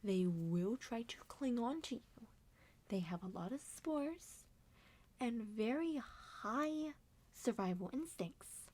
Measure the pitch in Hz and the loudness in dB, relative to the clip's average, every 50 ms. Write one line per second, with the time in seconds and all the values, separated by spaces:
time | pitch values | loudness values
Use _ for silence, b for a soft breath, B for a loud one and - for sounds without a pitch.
0 | - 202 190 185 185 180 170 165 165 165 170 175 175 196 233 262 - - 240 233 | 4 4 6 6 6 6 4 4 2 4 4 4 4 4 2 0 -2 -4 -4 -4
1 | 233 233 - - - - - - 285 262 240 240 233 240 285 330 311 - 262 - | -4 -4 -8 -12 -12 -16 -8 -2 0 2 2 4 2 2 0 -2 -2 -4 -4 -6
2 | - - - - 226 - - - - - B B B B B B B - - 190 | -6 -12 -20 -20 -20 -20 -20 -20 -20 -20 B B B B B B B -2 0 0
3 | 180 165 180 170 - 185 190 185 170 185 247 285 - - - - - 320 311 294 | 0 0 -2 -4 -4 -6 -6 -4 -4 -4 -4 -6 -6 -10 -14 -6 -2 0 2 2
4 | 285 302 330 359 - - - - - - - - B B B B B B B B | 2 0 -2 -6 -10 -16 -18 -18 -20 -20 -20 -20 B B B B B B B B
5 | B B B - 254 240 233 233 214 208 208 220 214 220 254 302 330 330 311 277 | B B B -2 -2 0 0 0 -4 -4 0 2 2 4 4 4 2 2 0 0
6 | 226 - - - - - - - - 202 220 269 302 311 311 311 311 302 294 - | -2 -4 -12 -16 -16 -16 -14 -6 -4 0 2 2 2 2 2 0 -2 -2 -4 -8
7 | - - - - - - - - - 247 233 - 196 185 180 180 190 175 - 262 | -16 -20 -20 -20 -20 -20 -18 -2 0 0 2 2 2 2 2 0 -2 -2 -2 -2
8 | 320 320 - - 180 170 - - - - - - - - | -4 -4 -4 -4 -4 -6 -6 -12 -16 -16 -14 -14 -14 -16